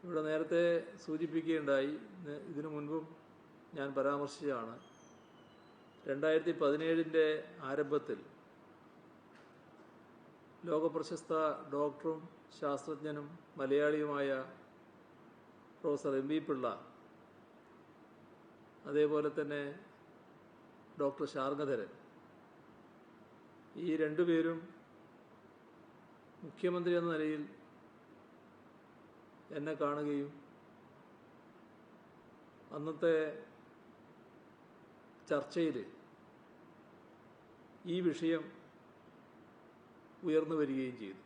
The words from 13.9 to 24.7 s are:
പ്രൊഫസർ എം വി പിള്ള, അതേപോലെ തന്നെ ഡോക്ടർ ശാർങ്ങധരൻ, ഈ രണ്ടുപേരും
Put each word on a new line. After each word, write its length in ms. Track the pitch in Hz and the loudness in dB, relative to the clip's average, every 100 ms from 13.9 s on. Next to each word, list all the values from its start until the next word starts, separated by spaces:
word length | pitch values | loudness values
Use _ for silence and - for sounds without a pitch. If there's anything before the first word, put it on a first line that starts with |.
| 151 151 143 139 131 131 - - - - - - - - - - - - - | 2 0 0 0 -2 -4 -14 -20 -20 -20 -20 -20 -20 -20 -20 -20 -20 -20 -4
പ്രൊഫസർ 400 | 165 143 147 135 | -2 0 0 0
എം 60 | 135 | 0
വി 80 | 156 156 | -2 0
പിള്ള, 160 | 135 123 98 - - - - - - - - - - - - - - - - - - - - 143 | 0 0 -4 -10 -20 -20 -20 -20 -20 -20 -20 -20 -20 -20 -20 -20 -20 -20 -20 -20 -20 -20 -18 -2
അതേപോലെ 400 | 143 151 151 147 147 | 4 4 4 2 -2
തന്നെ 240 | 147 147 143 147 - - - - - - - - - - - - | -4 -4 -6 -10 -18 -20 -20 -20 -20 -20 -20 -20 -20 -20 -20 0
ഡോക്ടർ 240 | 139 139 139 139 | 0 0 -6 -2
ശാർങ്ങധരൻ, 540 | 135 143 143 123 95 - - - - - - - - - - - - - - - - - - - 175 | -2 0 0 -2 -4 -12 -20 -20 -20 -20 -20 -20 -20 -20 -20 -20 -20 -20 -20 -20 -20 -20 -16 -6 -2
ഈ 20 | 156 151 | 0 2
രണ്ടുപേരും 560 | 151 175 165 165 165 180 | 2 4 4 4 0 -8